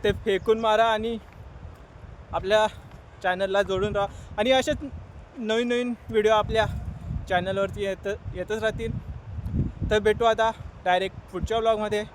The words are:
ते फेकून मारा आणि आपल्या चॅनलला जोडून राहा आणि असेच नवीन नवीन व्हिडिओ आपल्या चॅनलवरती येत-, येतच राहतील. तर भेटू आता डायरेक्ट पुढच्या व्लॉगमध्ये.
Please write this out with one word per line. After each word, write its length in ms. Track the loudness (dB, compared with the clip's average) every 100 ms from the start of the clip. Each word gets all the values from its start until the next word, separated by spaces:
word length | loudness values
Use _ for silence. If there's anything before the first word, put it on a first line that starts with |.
ते 80 | 0 0 0
फेकून 340 | 0 2 2
मारा 260 | 4 4 4
आणि 320 | 2 -2 -6 -10 -20 -18 -16 -18 -18 -20 -20 -18 -18 -8
आपल्या 340 | -6 2 4 4 0 -18 -18 -20 -4
चॅनलला 380 | -2 0 2 2
जोडून 340 | 2 0 0 0
राहा 120 | -2 -4 -10 -2
आणि 140 | 4
असेच 260 | 4 4 -2 -4 -12 -14 -18 -16 -8
नवीन 300 | -2 0 2
नवीन 260 | 0 -2 -6 0
व्हिडिओ 220 | 2 6
आपल्या 340 | 4 4 2 2 -2 -6 -10 -6 -6 0
चॅनलवरती 540 | 0 2 0 -2 -2
येत-, 240 | -4 -4 -6 -6 -8 -8
येतच 260 | -4 -2
राहतील. 340 | -2 -2 -4 -6 -8 -12 -10 -10 -4 -2 -2 -2 2
तर 80 | 4
भेटू 260 | 4 4 4
आता 260 | 4 2 0 -12 -4 2
डायरेक्ट 460 | 2 2 -6 -10
पुढच्या 260 | -8 -2 2
व्लॉगमध्ये. 460 | 2 2 0 -2 -4